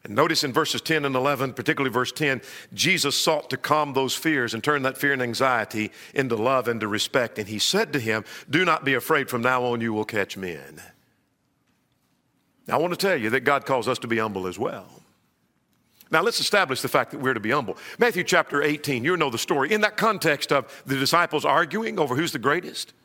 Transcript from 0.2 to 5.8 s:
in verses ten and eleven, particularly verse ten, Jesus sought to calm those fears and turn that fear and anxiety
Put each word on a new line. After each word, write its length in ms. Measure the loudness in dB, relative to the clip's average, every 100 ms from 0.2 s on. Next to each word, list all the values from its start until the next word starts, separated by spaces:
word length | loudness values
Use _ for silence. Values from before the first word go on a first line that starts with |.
| 2 2
in 80 | 0
verses 280 | 0 0 -2
ten 240 | 0 0
and 120 | 2 0
eleven, 360 | 0 0 -2
particularly 400 | -2 -2 0 0
verse 200 | 0 -2
ten, 280 | 0 0 0 -6 -18 -14
Jesus 440 | -2 0 2 0 2
sought 340 | 2 0 -2
to 60 | -8
calm 380 | 2 2 2
those 200 | 0 0
fears 400 | 0 0 0 0
and 80 | 0
turn 200 | 0 2
that 140 | 0 0
fear 160 | 0
and 80 | 0
anxiety 720 | -2 0 2 2 -2 -4